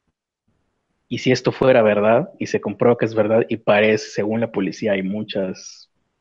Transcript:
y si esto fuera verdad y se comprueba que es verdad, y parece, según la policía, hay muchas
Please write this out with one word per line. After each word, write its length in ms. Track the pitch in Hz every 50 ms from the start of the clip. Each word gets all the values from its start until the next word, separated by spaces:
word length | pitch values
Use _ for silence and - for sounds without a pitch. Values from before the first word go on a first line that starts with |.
| _ _ _ _ _ _ _ _ _ _ _ _ _ _ _ _ _ _ _ _ _
y 120 | - 123 -
si 120 | - 127
esto 220 | 127 - - 131 -
fuera 280 | - 139 131 131 120
verdad 500 | 107 107 104 104 104 110 117 127 175 - - -
y 80 | -
se 120 | - - 104
comprueba 380 | - 110 101 - 127 120 120
que 80 | - 113
es 100 | 110 113
verdad, 300 | 110 104 107 110 113 -
y 80 | - 113
parece, 540 | 107 - - 104 104 107 110 107 107 - -
según 320 | - - 101 107 113 113
la 100 | 113 113
policía, 420 | - 104 98 85 - - 113 104 98
hay 100 | 95 95
muchas 840 | 92 101 107 107 104 - 101 95 92 95 - - - - - - _ _ _ _ _ _ _